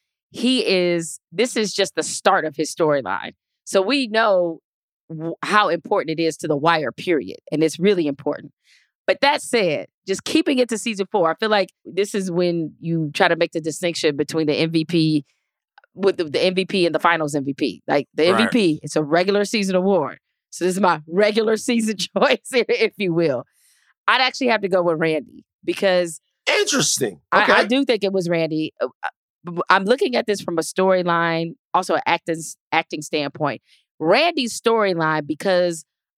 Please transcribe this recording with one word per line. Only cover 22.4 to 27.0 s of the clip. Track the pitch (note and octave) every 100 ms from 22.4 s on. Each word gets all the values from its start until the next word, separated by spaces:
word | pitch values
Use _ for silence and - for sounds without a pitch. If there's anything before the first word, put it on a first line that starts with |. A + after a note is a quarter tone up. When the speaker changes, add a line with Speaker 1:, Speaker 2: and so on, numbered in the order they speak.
| -
Speaker 1:
if | B3+ A3 A#3 G#3+ -
you | F#3+
will. | E3 E3 B2 - _ _ _ _ _ -
I'd | A#3+
actually | B3+ - B3
have | A3
to | G3+
go | F#3
with | F3 D#3+
Randy | E3 D#3 - - - _
because | E3 F3 G3 F3+ E3+ D#3+ _ _ -
Speaker 2:
Interesting. | G#4 G4+ C#4 D#3+ -